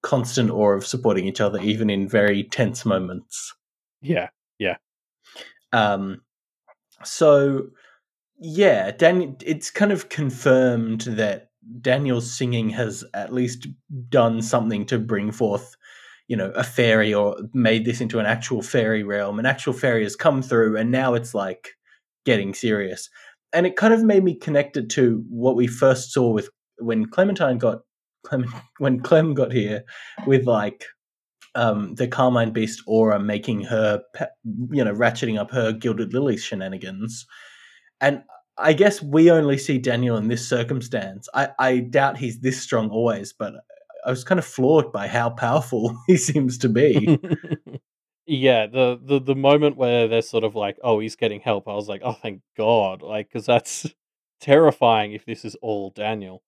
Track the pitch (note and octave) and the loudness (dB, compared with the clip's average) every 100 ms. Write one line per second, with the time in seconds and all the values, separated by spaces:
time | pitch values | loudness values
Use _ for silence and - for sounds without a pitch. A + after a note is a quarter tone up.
0 | - C3+ A#2+ - A2+ F2+ G#2 G2 - B2 | 0 -2 0 0 0 2 2 2 -2 -2
1 | A#2 G2 F#2+ F#2 G#2 G2 G#2 G#2+ G#2+ G2 | 0 0 -2 -2 -2 0 -2 0 0 -2
2 | G2 A2 G#2 G2+ G2+ - A2 - A2 F#2+ | 0 2 2 0 -4 -2 -2 -2 -2 -2
3 | F2+ F2+ - - - - _ _ _ _ | -2 -10 -14 -16 -16 -18 _ _ _ _
4 | C3+ E3 - _ _ _ G2 E2+ _ _ | -4 -4 -4 _ _ _ -6 -6 _ _
5 | _ _ _ - - _ _ A#2 G#2 G2 | _ _ _ -20 -20 _ _ 0 2 0
6 | G2 F#2 _ _ _ _ _ _ _ _ | -4 -10 _ _ _ _ _ _ _ _
7 | - - D#3 C#3+ C#3 C3+ C3+ _ _ _ | -14 2 6 6 4 -2 -6 _ _ _
8 | _ _ _ D4 E3 D#3+ G3 A2 F#2+ G#2 | _ _ _ _ -8 2 4 4 0 2
9 | E3 F#3 D3+ C3 - D3+ - - G#3 F#3+ | 4 4 -2 -8 -6 -6 -6 -2 0 0
10 | - - C#3+ B2+ C#3+ C3 B2+ A#2+ A2+ A2+ | -4 -4 -4 0 4 4 4 2 -2 -4
11 | B2 A2 G#2+ F#2+ _ _ A2+ A#2+ B2+ C3 | -4 -2 -2 -4 _ _ -20 -6 -2 0
12 | C#3+ B2 A#2+ - B2+ A#2+ A2 A2 A2+ F#2 | 0 -2 -4 -6 -2 -2 -2 -2 -6 -6
13 | - G2+ G2+ B2+ B2 B2 C#3+ C#3 _ C#3 | -12 -10 -6 -2 -2 -4 -14 -18 _ -14
14 | A#2+ C#3 A#2 A2+ A2+ B2+ A2 G#2 G2+ A#2 | 0 2 2 0 -2 0 0 -4 -2 -4
15 | A2 G#2 G#2 G#2 A2 G2+ - _ - - | -2 -4 -4 -2 -2 -2 -6 _ -20 -20
16 | - - - A2+ F#2+ A2+ B2 - A#2 A2 | -20 -20 -8 -6 -4 -4 -4 0 4 4
17 | G#2+ G#2 G2+ - A#2 B2+ A2 A2+ A2+ A#2+ | 4 2 0 -2 -6 0 2 2 0 -4
18 | A2+ A#2 G#2+ A#2 A#2+ A#2 G2+ B2+ A2 A2 | -4 -2 -2 -4 -4 -6 -2 0 0 -2
19 | G2+ G2+ G2+ G#2 B2+ C3+ - A#2+ C3+ A#2 | -2 -4 -4 -2 -2 -2 -4 -2 0 0
20 | G#2 - D#3+ C3+ C3 A#2 A2 A2 A2+ B2+ | -2 0 0 0 0 2 2 2 0 0
21 | C3 A#2+ A#2+ G#2+ F#2+ F#2 - _ _ _ | 0 -2 -4 -6 -6 -8 -18 _ _ _
22 | _ _ - A2 G2 G2 A#2 G#2 F#2+ F2+ | _ _ 0 0 0 -4 -2 -2 -4 -10
23 | - _ - _ _ E3 F3+ F#3 A3 A3+ | -16 _ -20 _ _ 0 0 2 4 4
24 | A3 G3+ F#3 D3 - C#3+ C#3+ D3 A2+ - | 6 4 2 -2 0 0 0 -6 -4 2
25 | B2 A2+ A2+ A#2 B2 A#2+ A#2+ - C3+ B2+ | 2 2 -6 -2 0 2 0 2 2 2
26 | - C#3 A#2+ G#2+ G2+ _ _ _ A#2 A2 | 0 0 2 0 -4 _ _ _ -4 -2
27 | G#2+ - G3 F#3+ D3 B2 A#2 - _ _ | -2 0 0 2 0 2 0 -2 _ _
28 | _ _ - C3+ A#2+ A#2+ _ _ C#3 B2+ | _ _ -6 -4 -4 -10 _ _ -2 -2
29 | B2 D#3+ D#3+ C#3+ B2 B2 G#2 G#2+ - - | 4 4 4 0 0 0 -2 -6 -10 -20
30 | - - - C3+ B2 A2 G#2 - - _ | -18 -8 2 2 4 0 0 -8 -20 _
31 | _ _ _ _ _ - A#2 G#2 G2 - | _ _ _ _ _ 0 0 0 -4 -6
32 | A#2+ - B2+ B2 A2+ A2+ A2 - - A2 | -4 2 2 2 0 -2 -4 -6 0 2
33 | A2 G#2 G#2 G#2+ B2+ G#2+ F#2+ A2 G#2+ G#2 | 4 2 0 -4 -4 -6 -2 0 0 0
34 | - - - _ A#2 G#2+ B2 C#3+ A2 G#2 | -6 -12 -12 _ -10 -8 -4 0 0 2
35 | A#2 A#2+ B2 G#2+ G2+ B2+ A2+ A2 A#2+ G#2+ | 0 0 -4 -4 -4 -2 -2 -2 -4 -4
36 | G#2 A#2+ C#3 G#2 - G2+ F#2+ F#2+ F2+ F#2+ | -4 -2 -2 -4 -6 -8 -8 -10 -12 -10
37 | G#2+ A2 - - - - - _ _ _ | -10 -12 -18 -20 -20 -20 -20 _ _ _
38 | C#3 C#3 _ - _ - C#3+ D#3 G3+ G3+ | 0 0 _ -20 _ -2 2 4 4 2
39 | D3 D3+ E3 E3 D3 C3+ - C3+ B2 A#2+ | 0 6 6 6 4 0 -2 -2 0 0
40 | B2 A2+ G#2+ A#2+ - B2 A#2 C3+ A#2 A#2+ | 0 0 -2 -4 -2 -4 -2 -6 -4 -8
41 | G2 G2 - C3 C3+ - C3 B2+ B2 C#3 | -8 -14 -6 -4 -4 0 0 0 0 2
42 | C#3 B2 A#2 A2+ B2+ B2+ - B2 A2 A2 | 0 -2 -8 -4 -6 -6 -4 -2 0 0
43 | A#2 G2+ G#2 _ G#2 - _ - _ - | 0 -2 -8 _ -10 -10 _ -20 _ -10
44 | - B2+ A#2+ F#3 - - B2+ D#3 C3 G2+ | -6 -6 0 -2 -2 0 4 4 2 -6
45 | G2+ A#2+ A#2 A#2+ A#2+ C3+ - A#2 A#2 A#2 | -4 -2 -2 -2 0 0 -2 -4 -4 -2
46 | - F3+ - D3 C3 B2 B2 A2+ D3 C3 | 2 4 4 0 0 0 0 4 4 4
47 | F#3 D3 F#3 D#3+ - D3+ - C3+ _ _ | 4 2 2 -6 -4 -10 -10 -20 _ _
48 | _ _ - C#3 C3 A#2+ G#2+ B2+ B2+ B2 | _ _ -6 2 4 4 2 2 0 0
49 | C3 C#3+ C3 C3+ C#3 D3 D3 C3+ B2 A#2+ | -2 -2 0 2 4 6 4 2 2 2
50 | A2+ A#2 - A2+ A2 G#2+ G2+ - A#2+ G#2+ | 2 0 0 -2 -2 -2 -6 -4 0 0
51 | A2 - A2+ G#2 - G#2 A2 G#2 G#2 G2 | -2 -4 -4 -2 -4 -4 -4 -10 -8 -8
52 | B2 A2+ A2+ F#2+ _ - A2 A#2 G2 F#2 | -8 -8 -12 -12 _ -2 2 2 0 -4
53 | - G#2+ G#2 A#2+ G#2 A#2+ - - - _ | -10 -10 -8 -8 0 0 0 -12 -12 _
54 | _ _ _ _ - C#3+ D#3+ - A#2+ A2 | _ _ _ _ 4 6 6 4 2 4
55 | G#2 G#2+ - A2+ A2+ - A#2 G#2 G2 G2+ | 0 -10 -12 -12 -12 -10 -6 -6 -6 -8
56 | G#2 A2 F#2+ F#2 | -6 -6 -10 -18